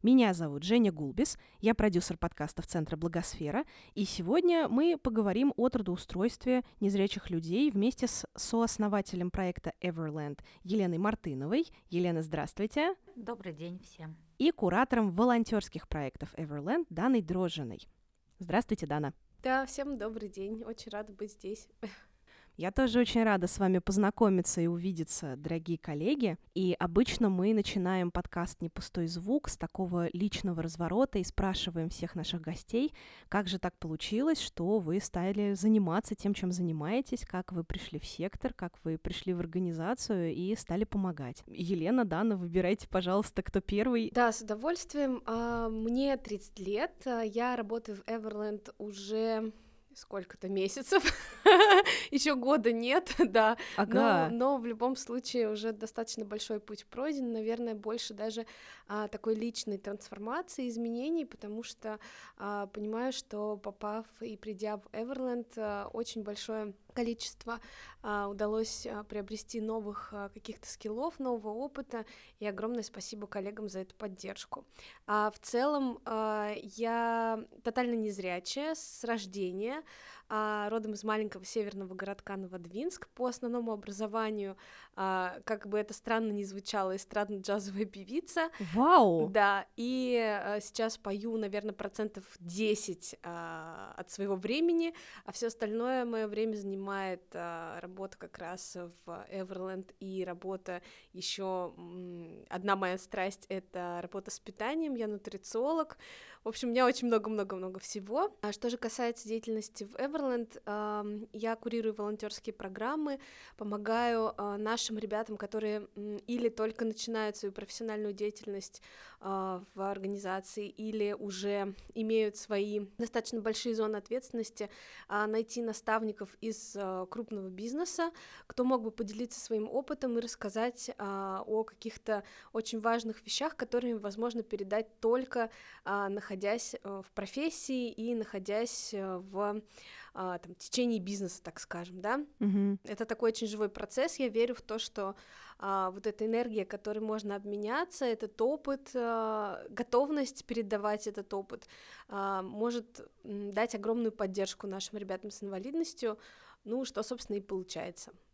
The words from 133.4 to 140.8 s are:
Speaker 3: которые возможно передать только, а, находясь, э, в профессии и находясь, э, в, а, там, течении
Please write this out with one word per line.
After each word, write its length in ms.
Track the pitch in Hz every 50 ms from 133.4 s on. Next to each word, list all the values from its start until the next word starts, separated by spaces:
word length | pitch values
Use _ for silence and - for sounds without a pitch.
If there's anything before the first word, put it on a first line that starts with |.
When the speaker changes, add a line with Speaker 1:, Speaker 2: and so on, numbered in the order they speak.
| 269 320 -
Speaker 3:
которые 400 | - 247 226 - 247 247 247 233
возможно 460 | 214 202 202 196 214 226 240 226 233 220
передать 560 | - - 202 196 190 208 220 220 220 - _
только, 500 | - 226 233 254 262 - - 247 233 226 - - - - - - _
а, 260 | - 202 202 202 196
находясь, 280 | 196 202 196 - 202 190 190 202 214 233 - - - - _
э, 180 | 196 196 196 190
в 80 | - _
профессии 760 | - 196 190 - 269 294 320 311 - - - 269 254 247 233
и 240 | - - 220 233 240
находясь, 800 | 226 214 - - 196 190 196 202 214 233 233 - - - - -
э, 240 | 196 190 190 185
в, 440 | 180 190 190 196 190 208 208 208 214 214 _ - - - - - - - - _
а, 240 | - 185 185 180
там, 160 | 175 - 175 180
течении 440 | _ - - - 247